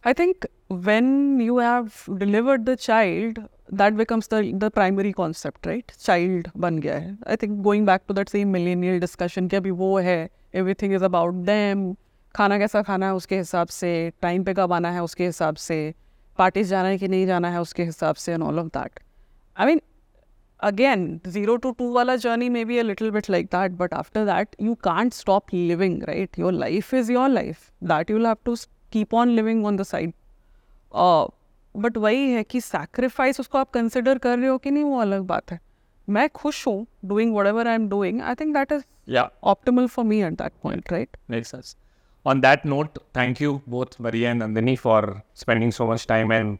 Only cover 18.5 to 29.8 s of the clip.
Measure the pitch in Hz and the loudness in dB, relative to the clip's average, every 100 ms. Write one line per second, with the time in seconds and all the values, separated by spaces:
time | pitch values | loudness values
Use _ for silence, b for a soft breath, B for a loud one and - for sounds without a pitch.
18.5 | 156 160 135 127 - - _ _ _ _ | -4 -4 -8 -10 -14 -20 _ _ _ _
19.5 | - 214 320 _ _ _ _ _ _ _ | -2 2 2 _ _ _ _ _ _ _
20.5 | _ 202 202 269 233 175 165 185 180 202 | _ -4 2 2 2 -2 -6 -8 -4 0
21.5 | 233 262 240 247 247 247 254 233 233 247 | 0 -2 -4 0 2 2 0 0 0 0
22.5 | 240 226 240 233 196 220 208 - 180 170 | -2 -2 -2 -2 -2 -2 -2 0 -2 0
23.5 | 180 190 180 180 - 147 220 214 175 214 | -2 -2 -2 -4 -4 -6 -2 0 0 -2
24.5 | - 208 233 196 170 240 - - 196 - | -4 -4 -2 0 0 0 -2 0 0 2
25.5 | 180 175 170 190 170 - 151 190 - 175 | -2 0 0 0 -2 -6 -6 -6 -4 -2
26.5 | 175 135 180 - 262 226 247 262 240 - | -2 -2 -4 -2 -2 0 2 2 0 -2
27.5 | 156 _ _ 160 156 170 214 233 220 - | -10 _ _ -2 0 2 2 2 0 -2
28.5 | 233 - _ _ 220 208 226 240 233 220 | -6 -8 _ _ -4 0 2 4 4 2
29.5 | 226 208 202 | 0 0 -2